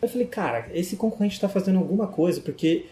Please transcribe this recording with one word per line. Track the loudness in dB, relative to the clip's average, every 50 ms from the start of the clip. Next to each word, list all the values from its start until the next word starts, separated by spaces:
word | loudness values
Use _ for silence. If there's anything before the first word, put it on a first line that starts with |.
| -4
eu | -2
falei, | 0 -2 -2
"Cara, | -2 -2 -4 -2 -2 -2 -4 -4 -4 -4
esse | -4 -4 -4 -4
concorrente | -2 -2 -2 0 0 0 0 0 0
tá | -2 0
fazendo | 0 0 2 4 4 4
alguma | 4 2 2 0 0 0
coisa, | 0 2 2 2 2 0
porque | -2 -6 -4 0 2 2 2 2 0 -6